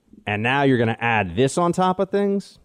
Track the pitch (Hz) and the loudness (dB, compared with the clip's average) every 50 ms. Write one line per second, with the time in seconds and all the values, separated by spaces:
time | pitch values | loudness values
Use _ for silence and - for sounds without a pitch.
0 | _ _ - - - 104 104 104 110 120 131 143 143 139 131 113 120 110 113 - | _ _ -20 -12 -8 -6 -4 -2 -2 0 0 2 2 2 2 2 2 0 -2 -2
1 | 117 117 113 107 101 90 82 101 131 139 - 180 175 175 170 - 185 185 180 - | -2 0 0 0 0 -2 0 0 0 0 0 0 -2 0 0 0 0 0 0 -2
2 | 196 185 - 202 202 202 196 202 - - - _ | -2 -2 -2 -2 -2 -2 -2 -4 -6 -10 -18 _